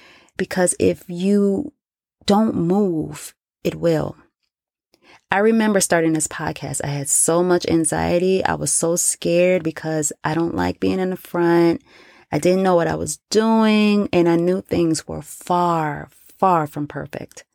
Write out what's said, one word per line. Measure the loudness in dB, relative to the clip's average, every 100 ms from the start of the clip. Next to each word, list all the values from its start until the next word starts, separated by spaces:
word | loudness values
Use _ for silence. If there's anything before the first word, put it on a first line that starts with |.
| -20 -20 _ -8
because | -6 0 0 2
if | 0 0 -8
you | -4 0 2 2 0 -6 _ _ _ _ _ -2
don't | 0 2
move, | 0 0 2 0 -2 -6 -10 -16 _ _ _
it | -6
will. | -2 0 0 -2 -8 _ _ _ _ _ _ _ _ _ -20 -4
I | 2
remember | 2 2 2 2
starting | 2 2 2
this | 0 -4
podcast, | -6 -8 -8 -8 -8
I | -6
had | -6 -2
so | -2 2 2
much | 2 0 2
anxiety. | 0 0 -2 0 0 2 0
I | 0
was | -4 -2
so | -2 -2
scared | -2 -2 -4 0 2 2 2
because | -2 -6 -6 -4 -4 -4
I | -4
don't | -2 -2
like | -2 -4 -2
being | -2 0
in | -2
the | -6
front. | -6 0 2 4 4 2 _ -20 -20 -20 -6
I | 0
didn't | 2 2
know | 4
what | 2 2
I | -2
was | -6 -10 -2
doing, | 0 2 4 4 4 4 2 2
and | 2 2
I |
knew | 2 2 -2
things | -2 -2 0 -2 -6
were | -12
far, | -12 -18 -4 0 0 0 -2 -6 -12
far | _ _ -2 2 2 0
from | -6 -10
perfect. | -10 -12 -12 -14 -18 -20